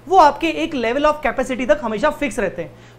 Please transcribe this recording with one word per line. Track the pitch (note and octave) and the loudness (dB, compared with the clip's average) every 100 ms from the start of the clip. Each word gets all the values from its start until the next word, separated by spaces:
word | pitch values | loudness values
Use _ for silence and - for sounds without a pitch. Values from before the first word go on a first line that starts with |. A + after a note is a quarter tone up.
| C#4+ | 2
वो | F#4 | 6
आपके | D4 C#4+ E4 | 6 4 -4
एक | D4 D#4+ | -2 -4
level | C#4 A3+ C#4 | -2 -2 2
of | D4+ D4+ A#3+ | 0 0 -2
capacity | A3+ B3+ B3+ A#3+ | -2 -4 -4 0
तक | - | 0
हमेशा | A3+ G#3 D4+ | 0 -2 -2
फिक्स | D4 C#4+ A#3+ | 0 -4 -2
रहते | F#3 - | -4 -6
हैं। | D3+ - - | -12 -14 -20